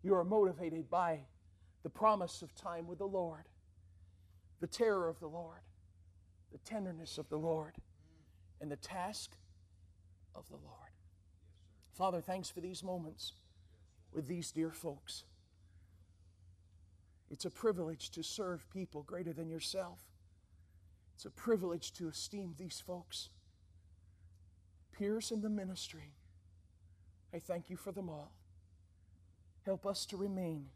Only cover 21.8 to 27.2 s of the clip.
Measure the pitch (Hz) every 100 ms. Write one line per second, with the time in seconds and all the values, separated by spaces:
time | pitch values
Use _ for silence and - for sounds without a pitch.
21.8 | - - 165 - - 202 185 151 180 -
22.8 | - 180 175 - - - - - - -
23.8 | - - - - - - - - - -
24.8 | - - 202 220 220 226 214 208 185 180
25.8 | - 160 151 143 - - - - - -
26.8 | - - - -